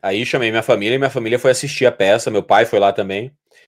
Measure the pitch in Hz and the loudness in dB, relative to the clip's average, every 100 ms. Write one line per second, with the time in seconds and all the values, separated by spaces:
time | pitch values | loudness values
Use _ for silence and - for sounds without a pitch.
0 | 98 104 123 123 113 110 - 107 104 131 | -6 -4 -2 -2 0 -2 0 0 0 -2
1 | 135 127 113 123 131 123 143 - 123 - | -2 -2 -2 0 2 0 -4 0 0 2
2 | 95 113 120 104 - 104 117 107 101 104 | 2 2 2 -4 2 2 4 2 2 0
3 | 95 98 131 _ _ _ | -4 -6 -8 _ _ _